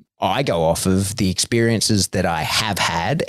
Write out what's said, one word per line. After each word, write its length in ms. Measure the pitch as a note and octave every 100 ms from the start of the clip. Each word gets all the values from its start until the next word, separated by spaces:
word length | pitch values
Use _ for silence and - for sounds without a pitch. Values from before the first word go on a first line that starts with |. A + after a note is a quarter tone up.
| _ _
I 240 | F#2+ G#2
go 180 | C#3+ E2+
off 240 | E2 E2 F#2+
of 300 | F#2+ G2 -
the 160 | F#2+
experiences 800 | F2 - A#2 A#2 A2+ - G#2+ F2+
that 180 | - F2+
I 160 | E2
have 340 | - - A2 F#2
had 460 | - E2 F2 D#3